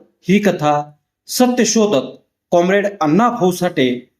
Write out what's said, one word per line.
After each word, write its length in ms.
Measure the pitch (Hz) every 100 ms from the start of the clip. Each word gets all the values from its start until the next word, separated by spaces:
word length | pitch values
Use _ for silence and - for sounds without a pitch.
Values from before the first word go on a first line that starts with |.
| _ _
ही 180 | - 202
कथा 520 | 208 165 151 147 147 - _ _ -
सत्यशोधक 920 | - 247 247 220 226 208 139 - - _ _ _
कॉम्रेड 360 | 175 180 202 202 202
अण्णा 280 | 156 170 240
भाऊ 220 | 233 180
साठे 580 | 180 175 - 127 123 - _